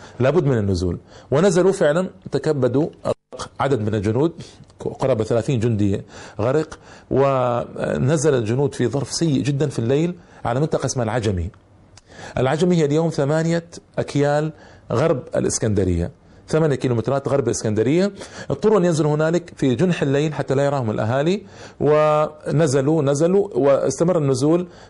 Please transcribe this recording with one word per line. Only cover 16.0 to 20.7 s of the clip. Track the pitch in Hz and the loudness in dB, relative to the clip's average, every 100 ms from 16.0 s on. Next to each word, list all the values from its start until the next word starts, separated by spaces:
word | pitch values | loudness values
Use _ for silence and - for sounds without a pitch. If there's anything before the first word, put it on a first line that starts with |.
| 85 - - - - | -2 -8 -20 -20 -4
ثمانية | 156 160 127 | 0 0 0
كيلومترات | 135 117 110 139 - | 0 -2 0 -2 0
غرب | 135 123 | 0 0
الإسكندرية. | 110 113 107 110 165 202 196 - - - | -2 -2 0 2 2 0 -2 -16 -14 -8
اضطروا | 139 214 208 | -2 2 2
أن | 175 | 2
ينزلوا | 156 156 151 | 2 2 0
هنالك | 156 170 170 - | 0 0 -4 -2
في | 139 113 | 0 2
جنح | 180 170 | 0 0
الليل | 147 139 156 | 0 0 0
حتى | 143 139 135 | -4 -2 0
لا | |
يراهم | 143 | 0